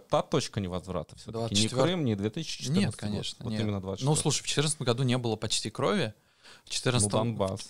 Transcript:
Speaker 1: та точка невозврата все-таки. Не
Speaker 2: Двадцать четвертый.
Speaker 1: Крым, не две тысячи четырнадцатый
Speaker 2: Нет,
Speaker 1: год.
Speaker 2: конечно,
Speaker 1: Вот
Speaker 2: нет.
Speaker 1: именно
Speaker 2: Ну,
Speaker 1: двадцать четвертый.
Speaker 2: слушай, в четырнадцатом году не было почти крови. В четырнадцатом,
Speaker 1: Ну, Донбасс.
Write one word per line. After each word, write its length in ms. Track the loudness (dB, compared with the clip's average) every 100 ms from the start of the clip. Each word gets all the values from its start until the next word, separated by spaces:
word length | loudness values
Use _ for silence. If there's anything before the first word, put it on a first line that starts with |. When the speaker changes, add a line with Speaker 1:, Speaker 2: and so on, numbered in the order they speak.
| 2
Speaker 1:
та 140 | 0
точка 400 | 2 0 0 -4
невозврата 540 | -4 -4 -4 -6 -6 -12
все-таки. 160 | -10
Не 80 | -4
Speaker 2:
Двадцать 180 | 0 2
четвертый. 260 | 2 4
Speaker 1:
Крым, 220 | 2 2 0
не 100 | 0
две 140 | 0
тысячи 300 | -4 -8 -6
четырнадцатый 200 | 0 2
Speaker 2:
Нет, 120 | 2
Speaker 1:
год. 80 | 0
Speaker 2:
конечно, 440 | -4 -4 -6 -8
Speaker 1:
Вот 60 | -6
Speaker 2:
нет. 120 | -2
Speaker 1:
именно 160 | 0 -2
Speaker 2:
Ну, 40 |
Speaker 1:
двадцать 200 | -4 -2
четвертый. 200 | 2 2
Speaker 2:
слушай, 220 | 2 0
в 40 | 0
четырнадцатом 380 | 0 0 0 0
году 180 | 2
не 140 | 4 2
было 180 | 0 -2
почти 340 | 0 -2 -2
крови. 420 | -2 0 2 0 -6 _ _ -20 -20
В 60 | -8
четырнадцатом, 580 | -2 2 2 2 2 0
Speaker 1:
Ну, 60 | 0
Донбасс. 300 | -2 -2 -10